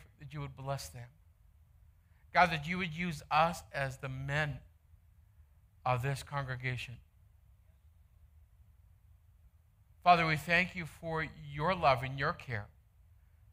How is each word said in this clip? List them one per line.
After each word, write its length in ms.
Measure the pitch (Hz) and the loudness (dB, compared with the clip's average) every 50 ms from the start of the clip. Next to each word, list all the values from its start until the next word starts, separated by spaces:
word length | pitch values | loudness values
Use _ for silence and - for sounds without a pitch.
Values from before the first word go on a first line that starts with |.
| - - - - | -12 -20 -20 -18
that 120 | 147 131 | -16 -12
you 100 | 147 151 | -10 -8
would 140 | 143 139 131 | -8 -8 -10
bless 340 | 139 135 135 139 127 - - | -10 -6 -6 -6 -6 -8 -12
them. 180 | - 123 117 123 - - - - - _ - - - - - - - - - - _ - _ - - - - - - | -12 -14 -16 -16 -20 -20 -20 -20 -20 _ -20 -20 -20 -20 -20 -20 -20 -20 -20 -20 _ -20 _ -20 -20 -20 -10 0 6
God, 160 | 170 180 175 | 6 6 6
that 160 | 165 156 143 | 4 -2 -2
you 100 | 160 185 | -4 -4
would 180 | 180 190 165 151 | -2 -4 -4 -4
use 280 | 170 180 175 151 151 - - | -4 -4 -4 -4 -6 -4 2
us 320 | 143 151 165 170 180 - - - - | 4 4 4 4 2 -4 -10 -8 -4
as 240 | 139 135 135 131 | -4 -4 -4 -4
the 120 | - 143 135 | -8 -8 -8
men 500 | 131 131 135 139 143 151 151 147 127 - - - - _ _ - - - _ - - - - _ _ - - _ - - - - _ - - | -8 -6 -6 -2 -2 0 -2 -2 -4 -10 -12 -18 -20 _ _ -20 -20 -20 _ -20 -20 -20 -20 _ _ -20 -20 _ -20 -20 -20 -20 _ -6 -2
of 200 | 127 127 120 123 | 0 0 0 0
this 180 | 139 135 - | -2 -4 -4
congregation. 760 | - - 143 143 135 131 127 127 127 131 127 120 - - 117 - - - _ - - - - - - - - - - - - - _ - _ - - - - - - - - - - _ - - - - - - - - - - - - - - - - - - - - _ - - - _ - - _ - - - | -8 -8 -6 -6 -6 -6 -8 -6 -4 -6 -6 -6 -8 -10 -12 -18 -20 -20 _ -20 -20 -20 -20 -20 -20 -20 -20 -20 -20 -20 -20 -20 _ -20 _ -20 -20 -20 -20 -20 -20 -20 -20 -20 -20 _ -20 -20 -20 -20 -20 -20 -20 -20 -20 -20 -20 -20 -20 -20 -20 -20 -20 -20 -20 -20 _ -20 -20 -20 _ -20 -20 _ -10 2 8
Father, 240 | 175 180 170 165 | 8 8 8 8
we 80 | 160 156 | 4 2
thank 380 | 147 - 175 170 175 185 180 - | 0 2 2 4 4 4 2 -4
you 100 | 180 165 | -10 -10
for 400 | 143 - - 170 165 160 160 156 139 - - 151 143 | -10 -12 -10 -8 -4 -4 -2 -4 -4 -8 -14 -14 -10
your 220 | 143 147 151 180 190 | -4 0 0 2 2
love 300 | 175 165 143 131 123 131 | 4 6 6 6 4 2
and 160 | 131 135 135 | -4 -4 -2
your 140 | 139 160 180 | -2 -2 -2
care. 340 | - - 135 117 104 104 - - - _ _ _ - - - - - - - - - - - | -4 -8 -8 -6 -8 -8 -10 -18 -20 _ _ _ -20 -20 -20 -20 -20 -20 -20 -20 -20 -20 -20